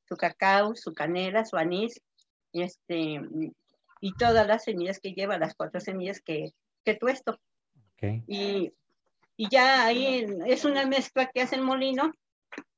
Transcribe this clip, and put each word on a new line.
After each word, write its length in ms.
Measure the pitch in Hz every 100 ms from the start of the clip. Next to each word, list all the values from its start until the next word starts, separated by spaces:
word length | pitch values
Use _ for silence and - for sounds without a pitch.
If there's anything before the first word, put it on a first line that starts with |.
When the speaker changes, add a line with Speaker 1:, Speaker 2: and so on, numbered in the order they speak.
| -
Speaker 1:
su 80 | 180
cacao, 600 | 175 - 190 196 208 226
su 180 | -
canela, 500 | - 151 180 185 214
su 120 | 226 180
anís, 440 | 165 180 226 - _ _ _ _ _
este, 680 | 170 180 - - 170 156 151 - 156 156 - _ _ _ -
y 120 | 196 190
todas 300 | 240 226 208
las 160 | 214
semillas 380 | - 185 175 196
que 120 | 196
lleva, 260 | 185 196 190
las 180 | 160 -
cuatro 240 | 156 175
semillas 400 | 180 190 180 196
que, 320 | - 156 156 _ _ _
que 100 | -
tuesto. 380 | 214 247 269 - - _ _ _ _ _
Speaker 2:
Ok. 280 | - 101 113 117
Speaker 1:
Y, 440 | 202 202 196 175 - _ _ _ _ _ -
y 120 | 214
ya 340 | 254 254 269 226
ahí 200 | 247 269 254
en, 260 | 214 190 196
es 180 | 254
una 220 | 294 277 269
mezcla 420 | 269 - - 254
que 80 | 254
hace 140 | 254 262
el 60 |
molino 500 | 262 262 269 262 311 - _ _ _ - -